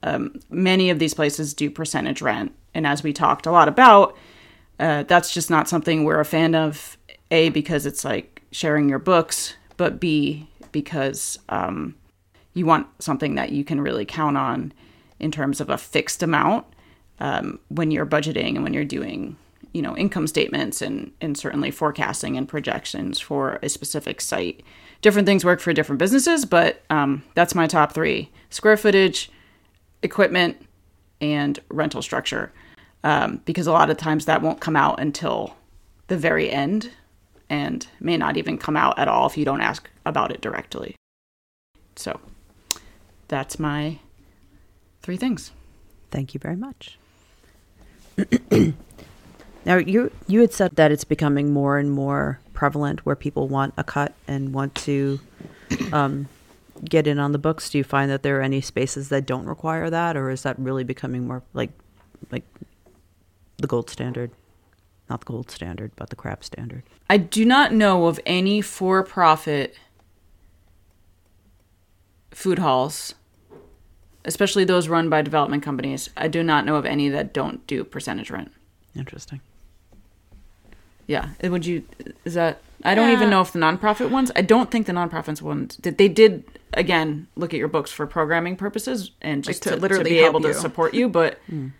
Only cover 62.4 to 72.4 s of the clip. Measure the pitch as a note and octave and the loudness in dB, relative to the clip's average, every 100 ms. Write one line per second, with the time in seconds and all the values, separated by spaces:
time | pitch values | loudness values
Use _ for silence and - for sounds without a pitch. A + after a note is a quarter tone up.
62.4 | - _ - _ _ _ _ _ _ _ | -14 _ -20 _ _ _ _ _ _ _
63.4 | _ - C#3 A#2+ A#2 - B2 A#2+ B2 - | _ -8 -4 -4 -4 -8 -8 -6 -10 -12
64.4 | _ _ _ _ _ _ _ A#2 - A2+ | _ _ _ _ _ _ _ -12 -8 -10
65.4 | A#2 - F2 F2 - - - - - G2+ | -10 -12 -12 -10 -12 -14 -16 -12 -10 -12
66.4 | - - A#2+ B2 - _ _ G3+ E3+ G#3+ | -14 -14 -14 -14 -18 _ _ 2 2 2
67.4 | A3 C4+ C#4+ A3 G#3 F#3 E3+ E3 - F3+ | 6 6 6 6 4 6 4 2 -2 0
68.4 | F#3+ G#3 G3 - F#3 F#3+ F#3+ - E3+ D#3 | 2 0 -2 -4 2 2 0 2 4 4
69.4 | D#3+ D3 C3+ - _ _ _ _ _ _ | 2 -2 -4 -10 _ _ _ _ _ _
70.4 | _ _ _ _ _ _ _ _ _ _ | _ _ _ _ _ _ _ _ _ _
71.4 | _ _ _ _ _ _ _ _ _ - | _ _ _ _ _ _ _ _ _ -8